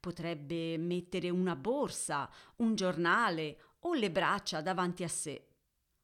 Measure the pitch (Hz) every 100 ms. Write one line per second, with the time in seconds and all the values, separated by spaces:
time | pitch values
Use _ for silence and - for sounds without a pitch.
0 | 175 170 165 160 147 170 165 165 170 180
1 | 175 185 175 175 185 165 143 277 233 -
2 | - 147 131 - - - 226 214 185 165
3 | 170 202 226 165 156 - - _ 339 330
4 | 208 165 160 196 - 160 160 180 180 175
5 | 170 - - 135 - _ _ _ _ _